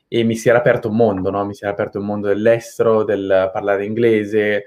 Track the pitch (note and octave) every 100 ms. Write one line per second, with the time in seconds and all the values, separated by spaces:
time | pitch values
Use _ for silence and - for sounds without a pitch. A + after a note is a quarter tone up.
0 | - A#2 A2+ A2+ B2+ A#2 B2 A2+ A2 A2
1 | A2+ F#2+ F#2+ G2+ G2+ G2+ G2+ G2+ G#2 G2+
2 | G2+ G#2 G2+ G2+ G#2+ - - - A2+ A2
3 | G#2+ G2 G2 F#2+ F#2+ G#2+ G2+ G2+ G2+ A2
4 | A#2 A2 G2+ G#2+ G#2 G#2